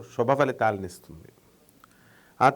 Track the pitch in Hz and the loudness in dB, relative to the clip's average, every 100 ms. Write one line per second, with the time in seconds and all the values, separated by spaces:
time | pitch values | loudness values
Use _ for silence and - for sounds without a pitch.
0 | - - 120 139 135 - 110 101 92 - | -6 -2 0 2 0 0 -2 -2 -8 -14
1 | - 80 - - _ _ _ _ _ _ | -20 -20 -20 -20 _ _ _ _ _ _
2 | _ _ _ - 135 | _ _ _ 0 2